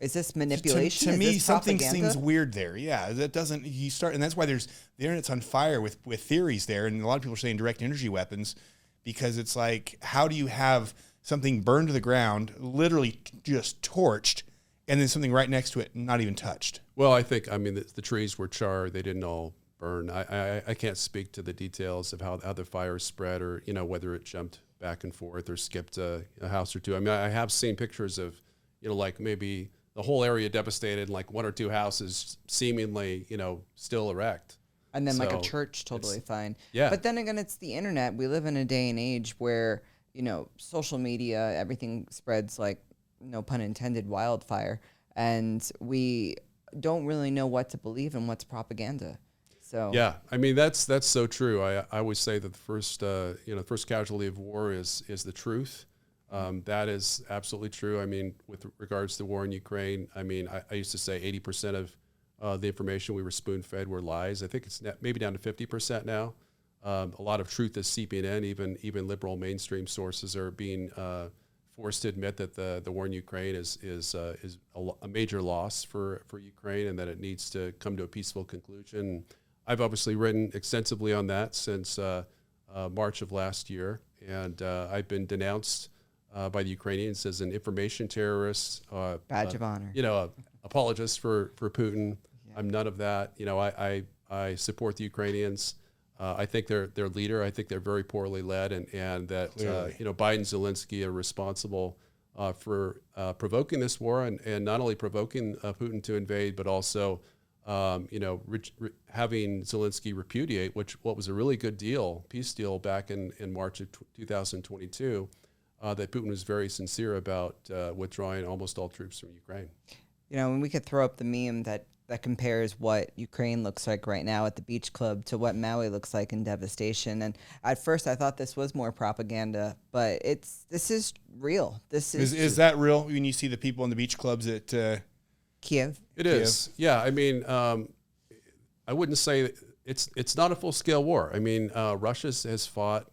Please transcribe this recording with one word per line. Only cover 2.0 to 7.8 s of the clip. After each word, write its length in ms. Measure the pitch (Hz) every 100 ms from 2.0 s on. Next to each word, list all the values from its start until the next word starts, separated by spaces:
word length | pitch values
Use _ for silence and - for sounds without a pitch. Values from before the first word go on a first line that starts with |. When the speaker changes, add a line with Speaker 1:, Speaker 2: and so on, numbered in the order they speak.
| 170
Speaker 2:
seems 60 | 135
weird 360 | 143 160 143
there. 240 | 104 90 95
Yeah, 360 | 156 123 92
that 200 | 120 147
doesn't. 320 | 165 156 151
You 240 | 139 131 139
start, 260 | - 170
and 60 | 143
that's 160 | 151 160
why 100 | 156
there's, 200 | 131 - - - -
the 80 |
internet's 260 | 143 170 143
on 120 | 123
fire 380 | - 135 151 135
with, 240 | 107 -
with 200 | 127 110
theories 420 | - 156 175 107 -
there, 220 | 101 110
and 120 | 110
a 60 | 110
lot 80 |
of 80 | 135
people 120 | 127
are 20 | 113
saying 200 | 123 107
direct 260 | 117 113